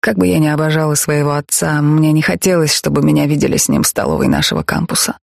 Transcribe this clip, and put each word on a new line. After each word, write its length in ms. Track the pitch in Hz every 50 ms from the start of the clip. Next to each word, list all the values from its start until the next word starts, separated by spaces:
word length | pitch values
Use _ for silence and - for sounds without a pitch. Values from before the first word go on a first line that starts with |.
Как 160 | - 220 220 190
бы 100 | 180 180
я 100 | 180 170
ни 100 | 156 151
обожала 480 | 151 147 156 156 156 160 156 156 151
своего 360 | 147 - - 151 147 147 143
отца, 500 | 147 147 143 _ - - - 165 151 147
мне 300 | 147 147 151 156 156 156
не 100 | 151 156
хотелось, 520 | 156 - 175 165 - 190 185 170 160 151 -
чтобы 280 | - - 156 143 147
меня 240 | 143 151 151 151 147
видели 300 | 143 151 147 - - -
с 140 | - - -
ним 140 | - - -
в 40 | -
столовой 400 | - - - - 80 78 - 67
нашего 340 | 69 71 78 - - 76
кампуса. 560 | 76 - - - - - - - - - - - _